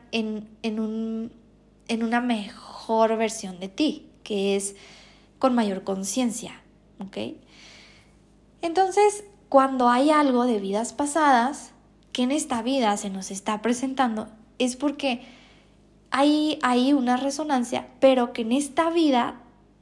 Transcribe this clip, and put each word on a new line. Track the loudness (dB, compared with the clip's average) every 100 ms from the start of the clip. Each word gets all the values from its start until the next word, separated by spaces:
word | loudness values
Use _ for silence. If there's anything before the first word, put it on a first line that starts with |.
| -8
en, | -6 -4 -6 -10 -10
en | -6 -4
un, | -4 -4 -6 -6 -8 -14 _ _ _ _ -6
en | -4
una | -2 -2
mejor | 0 -2 -6 -14 -18 -12 -2 2 2 2
versión | -2 -4 -10 -12
de | -8
ti, | -2 -2 -2 -10 -18
que | -6 -2 0 0
es | -2 -10 -20 -20 -20 -20 _ 0
con | 2
mayor | 2 0 -2
conciencia, | -6 -6 -4 -2 -2 -4 -10 -16 _ _ _ -18
¿ok? | -14 -10 -10 -12 _ -20 -20 -20 -20 -20 _ _ _ _ _ _
Entonces, | -2 0 2 4 2 2 -8 -20 2
cuando | 4 4 2 2
hay | 4 4
algo | 4 4 2 0
de | -2
vidas | -2 -4 -4
pasadas | -4 -2 2 4 4 2 -4 -14 -20 _ _ _
que | -2
en | 0
esta | 0 -2 -4
vida | -2 0 2 0
se | -4
nos | -8 -10
está | -8 -4 -2
presentando, | -2 -2 -2 0 -2 -2 -8 -14 -12 -4
es | -4 -2
porque | -4 -2 -4 -4 -8 -20 -20 -20 _ _ _ _ _
hay, | 2 4 4 0 0
hay | 0 2 4
una | 2 2 0
resonancia, | -2 -4 -2 -2 -2 -6 -8 4
pero | 4 6 2
que | -2
en | -2
esta | 0 0 0 0
vida | 2 4 2 0 -6 -18 _ _ _